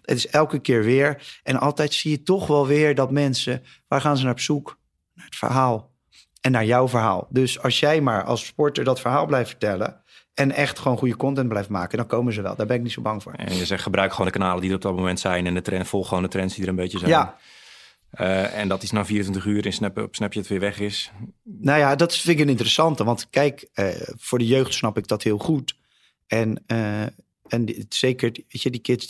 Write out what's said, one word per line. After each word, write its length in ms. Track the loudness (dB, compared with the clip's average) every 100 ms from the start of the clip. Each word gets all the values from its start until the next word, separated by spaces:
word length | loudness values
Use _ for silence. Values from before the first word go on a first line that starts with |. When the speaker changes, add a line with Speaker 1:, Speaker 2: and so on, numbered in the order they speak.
Speaker 1:
Het 120 | -4 -4
is 100 | 0
elke 320 | 2 2 0
keer 260 | 2 2
weer. 380 | 4 4 2 -2 -10 -10
En 140 | -4 0
altijd 380 | 0 0 -2
zie 160 | -2 -2
je 120 | -2
toch 240 | 0 0 2
wel 200 | 4 4
weer 280 | 4 4
dat 160 | 2 2
mensen, 520 | 2 2 0 -2 -6 -8 -20 -4
waar 120 | 0
gaan 160 | 2 2
ze 60 |
naar 100 | 0
op 80 | 0
zoek? 380 | -2 -2 -6 -18 _ _ _
Naar 100 | -20
het 120 | -16 -6
verhaal. 600 | 0 2 2 0 -4 _ _ -20 _ _
En 100 | 2
naar 120 | 4
jouw 240 | 4 4 4
verhaal. 380 | 2 2 0 -2
Dus 320 | 0 0 0
als 180 | -2 2
jij 200 | 2 4
maar 240 | 2 2
als 220 | 0 -2 -4
sporter 380 | 0 0 0
dat 160 | 0 0
verhaal 260 | 0 0 2
blijft 220 | 0 0
vertellen 520 | -2 -2 -2 -4 -8 _ -20 _
en 180 | 0 0
echt 260 | 2 -2 -2
gewoon 200 | -2 0
goede 180 | 0 0
content 320 | -2 0 0
blijft 200 | -2 -2
maken, 300 | -4 -2 -4
dan 80 | -2
komen 260 | 0 0
ze 100 | -2
wel. 140 | -4 -4
Daar 100 | -2
ben 100 | -2
ik 60 |
niet 100 | -2
zo 100 | -4
bang 200 | -6 -6
voor. 100 | -8
Speaker 2:
En 240 | -10 -4 -4
je 80 | -2
zegt, 160 | -4
gebruik 280 | 0 2 2
gewoon 160 | 2 0
de 60 |
kanalen 280 | 0 0 0
die 100 | 0
er 60 | 0
op 60 |
dat 140 | 0 0
moment 240 | 0 0
zijn 260 | 0 0 0
en 80 |
de 80 | -2
trend, 260 | -2 -4 -2
volg 200 | -4 -2
gewoon 140 | -2
de 60 | -2
trends 260 | -2 -4
die 80 | -4
er 80 | -4
een 60 | -2
beetje 220 | -4 -2
zijn. 120 | 2
Speaker 1:
Ja. 260 | 4 2 -6 -20 -20 -20 -20 -20 _ _
Speaker 2:
Eh, 480 | -4 0 0 0 -2
en 100 | -2
dat 140 | -4
iets 100 | -2
na 120 | -2
vierentwintig 420 | 0 -2 -2 -4 -2
uur 200 | -2 -2
in 60 |
Snap-, 260 | -4 -4 -6
op 160 | -8
Snapchat 320 | -6 -6 -6 -6
weer 140 | -4
weg 200 | -4 -4
is. 300 | -6 -6 -10 -14 -18 -18
Speaker 1:
Nou 360 | -18 -4 2 4
ja, 160 | 4
dat 220 | 4 2 2
vind 220 | 2 4
ik 60 |
een 60 | 4
interessante. 540 | 2 2 2 2 2
Want 260 | 0 -2 -2
kijk, 380 | 2 2 0 -8
eh, 140 | -2 -2 -2 -10 -12
voor 200 | -2 0
de 80 | 4
jeugd 280 | 2 2
snap 240 | -2 -2 -2
ik 80 | -2
dat 160 | -2
heel 160 | 0 0
goed. 380 | 0 -2 -4 -12 _ _ _ _ -2
En, 360 | 0 0 -2 -4
eh, 360 | -2 -2 -4 -6 -10 _ _ -4
en 160 | -2
die, 220 | -2 -6 -8
zeker, 420 | -2 0 0 -2 -2 -12
weet 140 | -6
je, 80 | -6
die 100 | -4
kids 260 | -2 -2